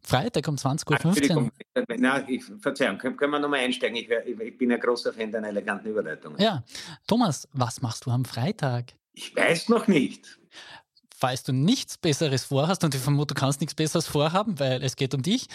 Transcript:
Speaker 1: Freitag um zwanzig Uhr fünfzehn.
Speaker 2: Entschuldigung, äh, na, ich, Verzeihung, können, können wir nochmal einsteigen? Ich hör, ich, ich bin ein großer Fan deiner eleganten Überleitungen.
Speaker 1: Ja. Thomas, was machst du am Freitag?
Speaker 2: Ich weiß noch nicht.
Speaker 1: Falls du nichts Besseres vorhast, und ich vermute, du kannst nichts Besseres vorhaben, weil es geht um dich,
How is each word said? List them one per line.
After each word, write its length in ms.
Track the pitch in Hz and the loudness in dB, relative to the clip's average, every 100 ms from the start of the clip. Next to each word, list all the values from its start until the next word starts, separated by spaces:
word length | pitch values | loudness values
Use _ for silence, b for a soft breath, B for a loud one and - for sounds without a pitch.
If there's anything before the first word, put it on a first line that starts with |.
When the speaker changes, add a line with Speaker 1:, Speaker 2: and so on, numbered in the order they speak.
Speaker 1:
Freitag 460 | - 127 196 170 143 | 2 2 2 -2 -2
um 120 | 143 | -2
zwanzig 320 | 135 147 - | 0 -2 2
Uhr 60 | 147 | 2
fünfzehn. 400 | 160 185 139 123 | 4 4 4 2
Speaker 2:
Entschuldigung, 140 | 117 _ - | 0 _ -6
äh, 240 | - 120 117 | -4 -4 0
na, 320 | 127 135 135 | 2 2 -2
ich, 140 | 127 - 104 | -6 -6 -6
Verzeihung, 400 | 143 139 127 98 | -4 0 0 0
können, 180 | - - | -6 -2
können 140 | 143 | 0
wir 80 | 147 | 0
nochmal 220 | 143 143 | 0 0
einsteigen? 360 | 127 123 123 117 | 0 0 -2 -2
Ich 120 | 107 | -2
hör, 180 | 117 120 | -2 -2
ich, 120 | 110 | -8
ich 180 | 117 - | -8 -2
bin 140 | 123 | 0
ein 80 | 120 | 2
großer 320 | 117 120 - | 2 0 -2
Fan 200 | 113 113 | -4 -4
deiner 160 | 110 107 | -4 -4
eleganten 420 | 101 101 101 107 | -4 -4 -6 -2
Überleitungen. 500 | 107 85 78 78 76 | -4 -4 -8 -12 0
Speaker 1:
Ja. 240 | 208 165 - B B B - | 0 0 -8 B B B -2
Thomas, 400 | 226 226 139 - | 2 2 0 -6
was 280 | 135 120 - | -2 -2 -2
machst 240 | 123 - - | -6 -6 -2
du 60 | |
am 140 | 123 127 | -2 -2
Freitag? 680 | - 131 220 139 120 120 _ _ | -2 -4 -2 -2 -2 -6 _ _
Speaker 2:
Ich 220 | - - - | -18 -8 0
weiß 340 | 101 165 - | 2 2 4
noch 180 | 226 202 | 2 6
nicht. 500 | 170 120 - - - _ B B B B _ _ - | 4 4 -2 -20 -20 _ B B B B _ _ -2
Speaker 1:
Falls 280 | 131 127 | -2 -2
du 100 | - | -2
nichts 440 | 131 151 262 - - | 0 2 2 -2 -4
Besseres 460 | 170 139 160 131 | 0 2 2 0
vorhast, 400 | - 135 156 180 | 0 0 2 2
und 100 | 165 | 0
ich 60 | 131 | 0
vermute, 340 | 127 143 147 | 2 2 0
du 60 | 139 | 0
kannst 220 | 135 139 | 0 0
nichts 140 | 156 - | -4 -2
Besseres 320 | 156 175 156 | 0 0 0
vorhaben, 520 | 151 151 180 214 165 | 2 2 2 0 0
weil 240 | 139 127 | 0 0
es 140 | 131 - | -2 -2
geht 160 | 135 | -2
um 80 | 139 | 0
dich, 260 | 131 247 - | 0 -2 -2